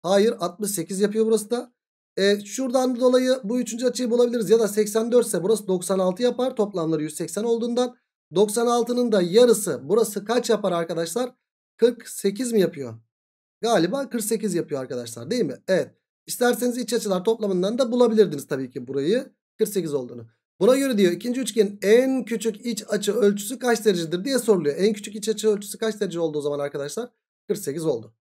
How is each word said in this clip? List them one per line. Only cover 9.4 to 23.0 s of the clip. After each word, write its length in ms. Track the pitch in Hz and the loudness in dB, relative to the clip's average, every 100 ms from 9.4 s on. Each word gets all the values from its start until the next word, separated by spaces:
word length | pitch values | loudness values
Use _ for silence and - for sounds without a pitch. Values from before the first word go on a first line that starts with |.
| 247 220 - 127 | 8 6 2 -6
burası 420 | 135 214 220 208 | 0 2 2 -4
kaç 260 | 202 240 240 | -2 -2 2
yapar 220 | 214 202 | 0 0
arkadaşlar? 600 | 175 165 165 165 233 247 _ _ _ _ _ | -2 -2 -4 -4 -4 -6 _ _ _ _ _
Kırk 320 | 233 240 - | 2 2 -14
sekiz 440 | - 202 202 247 | -4 -4 -4 -2
mi 80 | 226 | 2
yapıyor? 340 | 170 - 127 113 _ _ _ _ _ _ | 0 -2 -12 -14 _ _ _ _ _ _
Galiba 480 | 226 220 170 269 277 | 0 2 2 -2 -4
kırk 160 | 240 | -6
sekiz 300 | 214 226 220 | -4 -2 -2
yapıyor 260 | 170 156 139 | -2 -4 -8
arkadaşlar, 500 | 127 123 120 - 120 | -6 -8 -10 -12 -6
değil 140 | 247 | -2
mi? 100 | 175 - - | -2 -4 0
Evet. 260 | 185 131 _ _ _ - | 0 0 _ _ _ -14
İsterseniz 520 | - 247 240 247 240 | 0 0 2 0 -2
iç 140 | 240 | -4
açılar 320 | 233 208 185 | -4 -2 -2
toplamından 540 | 180 226 208 185 190 240 | 0 0 0 0 0 0
da 140 | 254 | 0
bulabilirdiniz 540 | 247 240 214 190 147 - | 4 4 6 4 4 -6
tabii 240 | 135 131 | -6 -6
ki 180 | 135 123 | -10 -6
burayı. 440 | 135 143 240 254 _ _ _ | -4 0 0 -2 _ _ _
Kırk 100 | 214 | -2
sekiz 260 | 202 160 | -2 -4
olduğunu. 320 | 143 123 123 113 _ _ _ | -6 -6 -14 -20 _ _ _
Buna 160 | 196 269 | 4 4
göre 220 | 277 214 | 2 4
diyor 140 | 185 | 4
ikinci 280 | 208 240 247 | 2 -4 -4
üçgenin 380 | 254 233 202 202 | -2 2 0 0
en 420 | 190 226 262 262 | 4 4 4 -2
küçük 420 | - 226 226 214 233 | -4 -4 -4 -6 -8
iç 180 | 214 - | -8 -4
açı 240 | 208 | -4